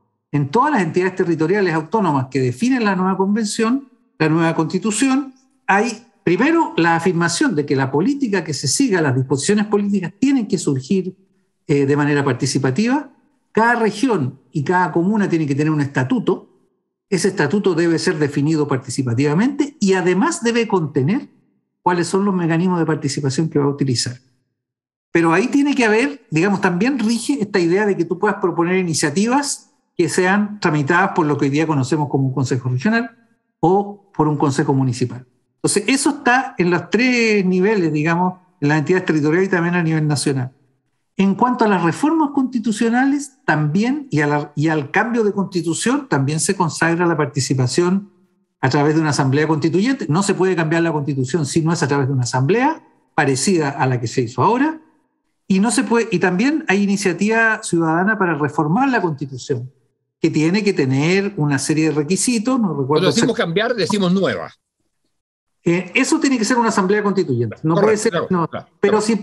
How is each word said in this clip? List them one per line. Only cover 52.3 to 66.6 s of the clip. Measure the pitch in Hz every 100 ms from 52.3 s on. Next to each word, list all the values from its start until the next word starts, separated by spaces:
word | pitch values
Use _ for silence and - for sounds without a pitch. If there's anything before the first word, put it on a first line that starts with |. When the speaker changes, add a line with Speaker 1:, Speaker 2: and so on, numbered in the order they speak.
| 127 139 220 269 226 - _ _ -
Speaker 1:
parecida | 143 131 208 180 147
a | 127 131
la | 123
que | 117
se | -
hizo | 120 -
ahora. | 156 240 302 311 - _ _ _ _ _ -
Y, | 190
no | 220
se | 233
puede, | 208 233 226
y | 175
también | 180 180 254 311 -
hay | 190
iniciativa | 196 196 190 170 202 226 226 220
ciudadana | - 170 160 165 190 214
para | 180 147
reformar | 147 - 156 190 269
la | 247
constitución, | 185 143 139 131 - 127 127 _ _ _ _ _
que | 160
tiene | 143 156 202
que | 202
tener | 170 135 131 151 190 196 202
una | 147 139
serie | - 151 156
de | 147
requisitos. | 147 190 - 240 214 262
No | 202
recuerdo | 143 131
Speaker 2:
Cuando | 151 170
decimos | 143 240 226
Speaker 1:
exact- |
Speaker 2:
cambiar, | 185 165 226 240
decimos | 170 208 185
nueva. | 190 165 95 73 - _ _ _ _ _ _ _ _ _ _
Speaker 1:
Eh, | - 170 180
eso | 233 254 320
tiene | 285 254
que | 202
ser |
una | 240